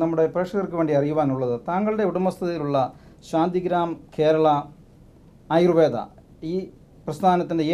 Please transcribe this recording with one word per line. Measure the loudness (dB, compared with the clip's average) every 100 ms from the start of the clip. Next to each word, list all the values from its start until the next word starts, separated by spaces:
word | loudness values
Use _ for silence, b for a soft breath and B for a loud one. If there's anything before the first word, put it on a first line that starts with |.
നമ്മുടെ | -2 0 0
പ്രേക്ഷകർക്ക് | -2 -4 -4 -4 -2
വേണ്ടി | 0 0
അറിയുവാനുള്ളത്, | 0 0 0 0 -2 -4 -4
താങ്കളുടെ | -2 -2 -2 -2
ഉടമസ്ഥതയിലുള്ള | 0 -2 -2 -6 -4 -2 -2 -2 B B B -4
ശാന്തിഗ്രാം | -2 0 -2 -2 -2 -2 -6 -10 0
കേരള | 2 4 4 2 -2 -16 -20 -20 -20 -20 -20 -16 0 2
ആയുർവേദ | 4 4 4 0 -10 -16 -20 -14 -6
ഈ | -6 -6 -16 -20 -14 -10
പ്രസ്ഥാനത്തിൻ്റെ | 0 2 2 0 -2 2